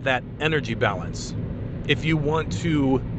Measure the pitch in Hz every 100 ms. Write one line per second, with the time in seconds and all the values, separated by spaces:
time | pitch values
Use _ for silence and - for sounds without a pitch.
0 | 135 127 - - 151 156 117 110 110 95
1 | 82 - - - - - - - - 143
2 | 156 160 143 160 156 - 170 151 135 131
3 | -